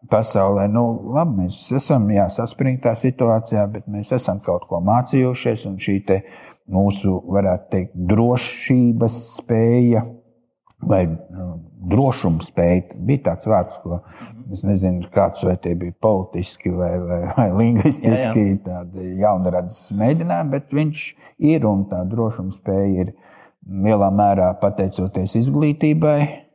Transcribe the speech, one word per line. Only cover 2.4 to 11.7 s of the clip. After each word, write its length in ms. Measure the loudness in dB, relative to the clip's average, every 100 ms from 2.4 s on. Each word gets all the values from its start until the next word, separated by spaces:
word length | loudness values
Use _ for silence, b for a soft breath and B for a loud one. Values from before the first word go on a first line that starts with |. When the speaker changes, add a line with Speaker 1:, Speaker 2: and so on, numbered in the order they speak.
| -6 -2 -2 0 0
Speaker 1:
situācijā, 680 | 0 -2 0 2 2 0 -2 -2
bet 200 | -4 -8
mēs 240 | -8 -4
esam 240 | -2 -2 -4
kaut 280 | -2 -4 -4
ko 120 | -2
mācījušies, 840 | 2 2 2 2 2 0 -2 -2 -4
un 120 | -6
šī 160 | -2 -2
te 160 | 0 -2 -2 B B B
mūsu, 600 | -4 2 2 2 0 -2
varētu 480 | 0 0 2 0 -2
teikt, 240 | -4 -4 -4
drošības 1200 | 0 2 4 2 -2 -6 0 4 4 4 0 -2 -8
spēja 720 | -14 -2 0 4 4 4 2 -2 -10 _ _ _ _ _ _
vai, 200 | 0 2 2
nu, 420 | -4 -10 -12 -12 -12 -16